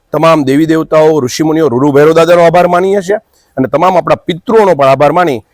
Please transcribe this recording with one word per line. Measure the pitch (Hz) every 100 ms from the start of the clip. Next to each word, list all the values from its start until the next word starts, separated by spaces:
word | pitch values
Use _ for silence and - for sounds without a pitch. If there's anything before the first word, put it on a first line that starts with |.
| _
તમામ | 151 160 156 131
દેવી | 139 160
દેવતાઓ, | 160 - 156 156 156
ઋષિમુનિઓ, | 127 - 156 156 151
રૂરુ | 123 147
ભૈરવ | 139 151 165
દાદાનો | 165 175 170
આભાર | 175 175
માનીએ | 175 190 202
છીએ, | 180 214 _ _ _ -
અને | 127
તમામ | 139 180 -
આપણા | - - -
પિતૃઓનો | 165 - 220 196 147
પણ | 135
આભાર | 135 143
માની | 170 170 117 -